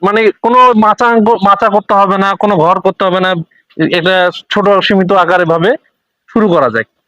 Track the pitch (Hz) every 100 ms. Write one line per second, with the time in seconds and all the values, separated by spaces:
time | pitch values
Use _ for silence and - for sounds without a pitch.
0 | 185 208 220 - 233 247 254 220 214 208
1 | 240 233 214 226 202 196 226 202 202 202
2 | 196 190 196 190 208 190 160 185 190 185
3 | 190 185 185 180 160 _ _ - 160 180
4 | 165 185 180 - - 214 196 196 - 202
5 | 185 196 170 180 170 165 185 294 _ _
6 | _ _ _ 233 214 170 131 113 113 _